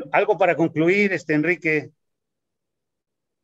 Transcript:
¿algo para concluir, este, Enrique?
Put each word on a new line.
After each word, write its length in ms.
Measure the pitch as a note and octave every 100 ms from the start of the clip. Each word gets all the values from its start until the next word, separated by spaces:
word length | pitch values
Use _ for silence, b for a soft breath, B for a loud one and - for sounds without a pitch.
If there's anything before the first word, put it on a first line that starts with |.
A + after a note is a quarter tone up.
| -
¿algo 260 | E3 G3+ E3+
para 180 | F#3 D3+
concluir, 560 | E3 D#3+ D#3+ G3+ G3+
este, 200 | F3+ -
Enrique? 580 | D3+ D#3 F3+ D#3 D#3 B2+ _ _ _ _ _ _ _ _ _ _ _ _ _ _ _